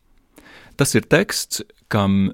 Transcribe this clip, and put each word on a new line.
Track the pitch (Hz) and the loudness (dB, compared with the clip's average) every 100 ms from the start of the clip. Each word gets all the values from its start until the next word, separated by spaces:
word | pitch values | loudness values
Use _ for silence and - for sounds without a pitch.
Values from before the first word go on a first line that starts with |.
| _ _ _ - - - - - | _ _ _ -20 -20 -20 -10 -2
Tas | 139 | 0
ir | 113 | 0
teksts, | - 151 208 - - - - _ - | 2 2 2 -6 -8 -10 -12 _ -6
kam | 110 98 98 95 | -2 0 2 0